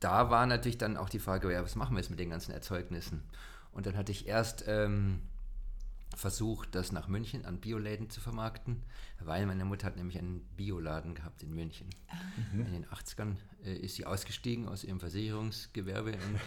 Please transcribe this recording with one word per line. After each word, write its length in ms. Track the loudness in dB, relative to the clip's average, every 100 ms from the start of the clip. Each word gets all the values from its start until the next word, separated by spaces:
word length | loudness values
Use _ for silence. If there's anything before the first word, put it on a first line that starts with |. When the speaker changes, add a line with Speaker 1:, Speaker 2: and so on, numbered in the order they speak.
Speaker 1:
da 280 | 6 8 10
war 160 | 8
natürlich 320 | 8 6 4 2
dann 220 | 0 0
auch 100 | 0
die 100 | 0
Frage, 320 | 2 4 4
"Ja, 120 | 2
was 120 | 2
machen 220 | 0 2 2
wir 40 |
jetzt 80 | 0
mit 80 | -2
den 100 | -2
ganzen 240 | -2 -2
Erzeugnissen?" 720 | -4 -2 -2 0 -2 -2 -4 -6 -10 -12 -14 -10
Und 140 | -4 0
dann 100 | 0
hatte 160 | 0
ich 160 | -2 2
erst, 360 | 4 4 0 2
ähm, 560 | 4 6 6 6 4 0 -4 -4 -4 -4 -4 -4 -6 -8
versucht, 600 | -4 -2 2 2 2 0
das 180 | -2 0
nach 160 | 0 0
München 360 | 0 0 -4
an 140 | -4 -4
Bioläden 500 | -2 -2 0 -2 -4
zu 120 | -4
vermarkten, 600 | -4 -2 -2 -2 -2 -2 -4 -8 -8 -6
weil 240 | 0 2
meine 200 | 2 2
Mutter 220 | 0 0 -2
hat 100 | -2
nämlich 220 | -4 -2
einen 220 | -2 -4 -6 -4
Bioladen 580 | -2 0 0 -2 -2
gehabt 280 | -6 -8 -8
in 100 | -6
München. 380 | -4 -4 -6 -10 -10 -10
Speaker 2:
Ah. 60 | -8 -6 -4 0
Speaker 3:
Mhm. 60 | 0
Speaker 1:
In 120 | 0
den 140 | -2 -4
achtzigern, 460 | -8 -8 -4 -2 -2 -6 -10
äh, 100 | -6
ist 220 | -4 -4 -4
sie 100 | -2
ausgestiegen 600 | -2 -2 -2 0 0 0
aus 160 | -4
ihrem 160 | -2 -2
Versicherungsgewerbe 1120 | -2 0 0 0 0 -2 -4 -4 0 0 0
und 280 | -2 0 0